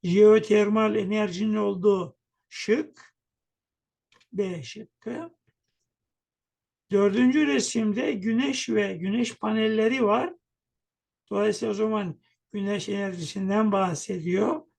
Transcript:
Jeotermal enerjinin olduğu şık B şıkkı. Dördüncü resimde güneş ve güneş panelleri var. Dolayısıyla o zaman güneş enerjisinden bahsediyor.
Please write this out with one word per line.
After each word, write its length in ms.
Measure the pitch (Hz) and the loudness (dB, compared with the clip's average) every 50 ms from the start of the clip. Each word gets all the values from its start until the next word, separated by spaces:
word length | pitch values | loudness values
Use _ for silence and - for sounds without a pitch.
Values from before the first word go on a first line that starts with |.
| - | -2
Jeotermal 920 | 175 175 202 208 214 214 220 214 - 208 214 208 208 214 220 220 214 208 | 2 4 8 8 8 8 6 4 2 2 2 4 2 2 2 2 2 0
enerjinin 600 | 220 202 185 208 214 214 196 170 180 214 220 214 | -2 -2 -2 -2 -2 -2 -2 -4 -4 -4 -2 -2
olduğu 600 | 214 208 202 202 185 175 208 196 92 180 151 _ _ _ _ _ _ _ _ | 0 -2 -2 -2 0 2 2 2 2 -2 -8 _ _ _ _ _ _ _ _
şık 640 | - - - - 214 277 - - _ - - _ _ _ _ _ _ _ _ _ _ _ _ _ _ _ _ _ _ _ _ _ _ _ _ _ | -16 -12 -2 -2 0 0 -2 -8 _ -20 -20 _ _ _ _ _ _ _ _ _ _ _ _ _ _ _ _ _ _ _ _ _ _ _ _ _
B 320 | - 185 202 190 180 165 131 | -6 -4 -4 -4 -4 -8 -12
şıkkı. 760 | - - 214 220 _ _ _ _ 220 247 - 339 339 _ _ _ _ _ _ _ _ _ _ _ _ _ _ _ _ _ _ _ _ _ _ _ _ _ _ _ _ _ _ _ _ | -14 -16 -18 -18 _ _ _ _ -12 -10 -10 -12 -14 _ _ _ _ _ _ _ _ _ _ _ _ _ _ _ _ _ _ _ _ _ _ _ _ _ _ _ _ _ _ _ _
Dördüncü 560 | 196 196 202 202 190 233 254 254 262 311 302 | 2 4 4 4 4 4 4 4 4 4 2
resimde 640 | 285 277 254 202 - - 233 220 214 202 220 262 - | 2 2 0 0 0 -2 -2 0 0 -2 -2 -2 -2
güneş 580 | 269 202 180 226 226 226 269 277 269 - - - | -4 -2 -2 0 0 0 0 0 -2 -4 -4 -2
ve 240 | 220 214 202 196 190 | 0 0 0 -2 -4
güneş 420 | 165 175 190 202 240 240 226 - | -6 -4 -2 -2 -2 -2 -2 -4
panelleri 680 | _ - 220 220 220 220 220 220 214 220 226 254 269 240 | _ -4 -2 0 0 0 0 2 2 2 0 2 2 2
var. 280 | 202 208 247 - 349 - _ _ _ _ _ _ _ _ _ _ _ _ _ _ _ _ _ _ _ | 2 2 2 0 -4 -8 _ _ _ _ _ _ _ _ _ _ _ _ _ _ _ _ _ _ _
Dolayısıyla 420 | 202 196 208 214 208 - 233 220 | -2 0 0 0 0 -2 -2 -4
o 40 | 208 | -2
zaman 440 | 196 214 220 220 214 202 175 - _ _ _ _ _ _ _ | -2 -2 -2 0 -2 -4 -4 -8 _ _ _ _ _ _ _
güneş 380 | - 202 196 202 202 202 - - | -8 -6 -4 -4 -4 -4 -4 -6
enerjisinden 840 | 202 202 202 196 180 175 165 147 - 196 190 190 196 214 220 214 | -6 -4 -4 -6 -6 -8 -10 -10 -8 -6 -4 0 0 2 2 2
bahsediyor. 960 | 202 196 190 180 165 - - - 196 180 156 175 180 196 214 254 320 311 - _ _ | 2 2 0 0 -2 -6 -6 -8 -8 -6 -4 -2 0 0 0 0 -2 -4 -8 _ _